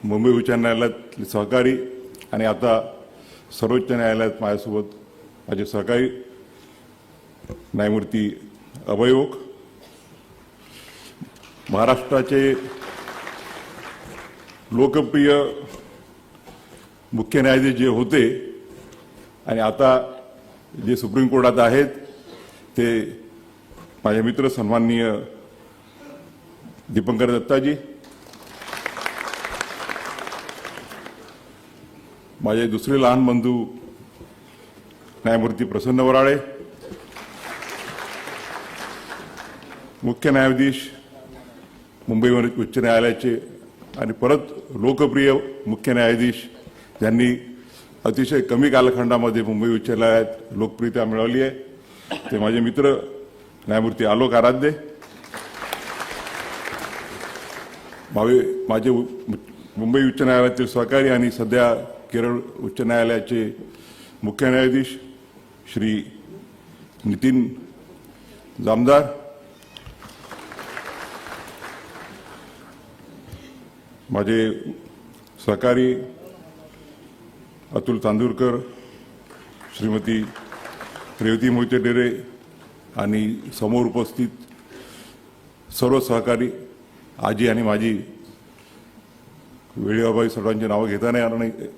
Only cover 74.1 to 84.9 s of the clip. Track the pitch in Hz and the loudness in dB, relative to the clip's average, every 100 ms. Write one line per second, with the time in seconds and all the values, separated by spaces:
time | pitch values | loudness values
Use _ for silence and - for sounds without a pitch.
74.1 | 107 101 113 110 - 76 - - - - | -2 2 2 2 -2 -10 -14 -16 -20 -20
75.1 | - - - - 101 123 123 127 127 - | -20 -20 -8 -4 0 2 4 2 0 -6
76.1 | - - - - - - - - - - | -16 -20 -20 -20 -20 -20 -20 -20 -20 -20
77.1 | - - - - - - - - 113 110 | -20 -20 -20 -20 -20 -6 -4 -2 0 0
78.1 | 107 120 104 127 123 - - - - - | 2 0 2 0 0 -6 -18 -20 -20 -20
79.1 | - - - - - - - 107 107 101 | -20 -20 -20 -20 -20 -20 -6 -2 -2 0
80.1 | 110 107 - - - - - - - - | -2 -2 -10 -18 -18 -16 -16 -16 -16 -18
81.1 | - 110 113 123 120 120 127 117 120 123 | -2 0 2 2 2 2 2 2 2 0
82.1 | 117 - - - - - - - 113 104 | -2 -10 -20 -20 -20 -20 -20 -12 -4 -2
83.1 | 107 107 113 - - 107 120 117 123 113 | 0 -2 -4 -10 -4 0 2 0 -2 -4
84.1 | - 120 - - - - - - | -4 -4 -6 -20 -20 -20 -20 -20